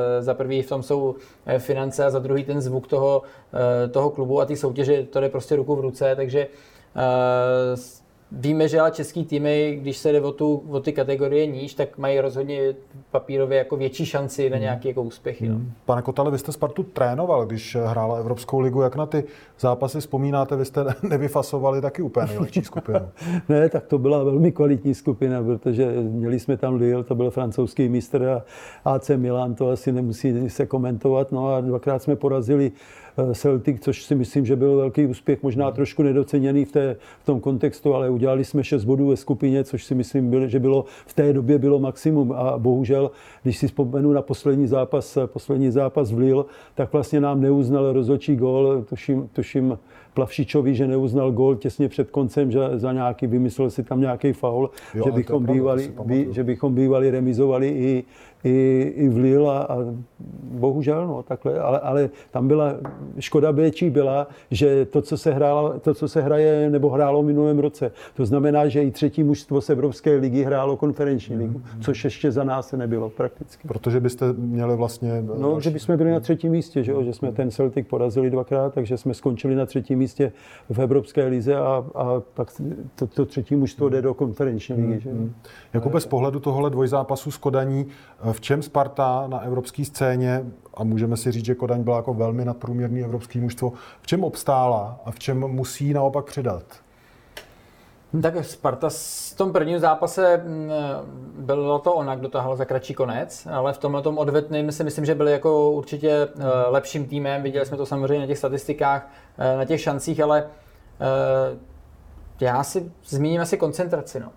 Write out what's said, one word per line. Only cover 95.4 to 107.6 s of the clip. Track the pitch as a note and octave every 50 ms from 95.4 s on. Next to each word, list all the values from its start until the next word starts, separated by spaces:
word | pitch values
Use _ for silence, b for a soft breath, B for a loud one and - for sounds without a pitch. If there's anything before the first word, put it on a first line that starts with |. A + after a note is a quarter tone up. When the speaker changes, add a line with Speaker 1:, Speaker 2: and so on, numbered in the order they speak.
| C3 C3+ C3 C3 B2+ - - - C#3 C#3+
Speaker 2:
naopak | C#3+ C#3+ C3+ C#3 C3+ C#3+ C#3
přidat? | - - C#3+ B2+ A#2+ F#2+ E2+ D#2 - - - _ _ B B B B B B B B B B B B B B B B B B B B B B B _
Speaker 1:
No | - D#3+
tak | D#3 E3 E3+ F3 D3+
Sparta | - - - - C#3+ B2 - - D#3
s-, | D3 - - - - - - - -
v |
tom | - G3 F#3+
prvním | E3+ F#3 D#3+ D#3 E3+ F3
zápase, | D#3+ E3 D#3 D#3 F3 E3+ E3+ F#3+ F#3 F3+ F3 F3 E3+
mm, | E3 D#3+ D#3 D#3 D3+ D#3 D3+ D3 C#3+ C#3 C#3+ C#3+ C#3+ C3+ C3 B2+ C#3 - D3
byla | C#3 C3 C#3 C#3+ C#3+ C#3+ D3 C#3+
to | D3 F3 F3
ona, | E3 D3 C3+ C3
kdo | B2+ C3 C3
tahal | C3 C#3 B2+ C3 C3
za | B2+ C3+
kratší | - C3+ C3 B2+ - C#3
konec, | - C3 A#2+ A2 B2 D#3 - - - - D#3+
ale | D#3 C3+ B2+ C#3
v | C#3 -
tomhletom | - C#3+ C#3+ C#3+ C#3 D#3 D3+ D3+
odvetným | D3+ C#3+ C#3 D3+ D3 D3+ D#3+ D3+ D3+ D3+
si | D3 - E3
myslím, | D3+ D3 - D3
že | D3 D#3
byli | C#3+ D3 D3
jako | D3 C#3 C#3+ D#3+ D#3 D3+ D3 D3
určitě, | D3 D3 C#3+ - - C#3+ D3 D#3 D3+ D3 D3 D3 - D3
eh, | C#3 C3 B2+ B2+ B2 B2
lepším | B2+ C#3 C#3 - - D#3 C#3+
týmem. | C3 D3 C#3+ C#3+ C#3 C#3 C#3
Viděli | C#3+ C#3 C3+ C#3+